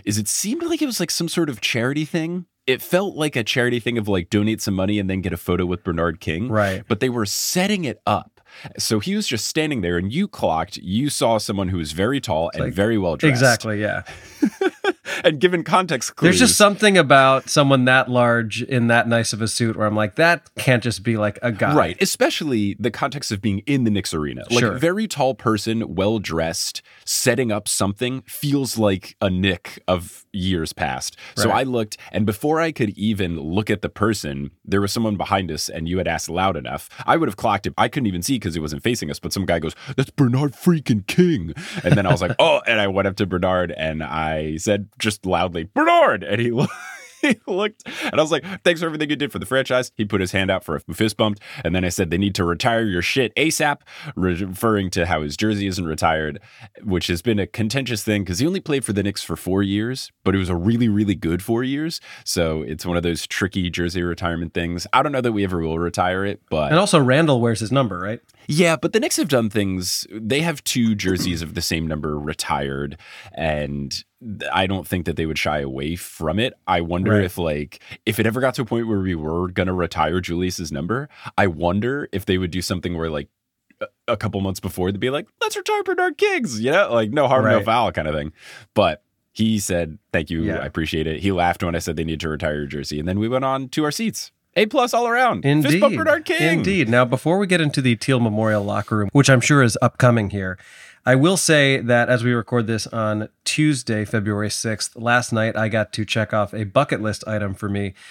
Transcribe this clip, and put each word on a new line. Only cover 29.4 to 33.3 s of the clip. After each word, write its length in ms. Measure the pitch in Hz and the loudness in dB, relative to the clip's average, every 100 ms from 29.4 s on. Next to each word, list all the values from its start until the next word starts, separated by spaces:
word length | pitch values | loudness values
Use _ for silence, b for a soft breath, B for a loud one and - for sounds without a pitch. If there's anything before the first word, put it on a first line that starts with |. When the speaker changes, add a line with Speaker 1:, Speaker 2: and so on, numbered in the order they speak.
| 98 87 - - - | 0 0 -6 -10 -2
Speaker 1:
of 360 | 90 90 - _ | -2 -2 -16 _
years 400 | 98 92 90 78 | -4 -2 0 -2
past. 460 | - 78 64 - - B - | -4 -4 -4 -8 -12 B -2
So 140 | 107 | 2
Speaker 2:
Right. 120 | 104 | 2
Speaker 1:
I 20 | |
looked, 340 | 135 123 107 - B | 0 -2 -4 -8 B
and 120 | 95 104 | -2 0
before 360 | 104 147 160 | 0 0 2
I 100 | 165 | 0
could 200 | 151 110 | 0 -2
even 460 | 92 107 104 90 | 0 -2 0 -2